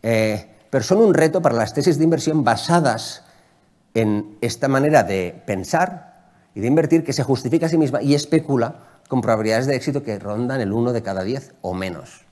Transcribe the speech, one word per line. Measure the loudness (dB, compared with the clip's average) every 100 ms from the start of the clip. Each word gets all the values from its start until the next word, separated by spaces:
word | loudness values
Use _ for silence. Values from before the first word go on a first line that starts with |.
Eh, | 0 0 0 -2 -8 _ _
pero | -2
son | 2 4
un | 4
reto | 4 2 2
para | 0
las | 0 -2
tesis | 0 0 2
de |
inversión | 2 2 0 0
basadas | 0 0 2 2 2 -2 -8 -16 _ _ _ _ _ _ _
en | 0 0 0 -6 -6
esta | -6 -2 0
manera | 2 4 4
de | 4 -2 -4 -8
pensar | -6 -6 -2 -2 -2 -4 -18 _ _ _ _
y | -6
de | 0
invertir | 2 4 2
que | 2
se | -4
justifica | 0 -2 0 0 2
a |
sí | 2
misma | 2 0
y | 0
especula | 0 2 0 2 0 0 -6 -20 _ _
con | -2
probabilidades | 2 0 2 0 0
de | -2
éxito | -2 -4
que | -6 -8
rondan | -6 -4 -4 -2
el | -2
uno | 0 0
de | -2
cada | -4 -4
diez | -4 -6 -10 _
o | -8
menos. | -6 -6 -10 -16 -20 _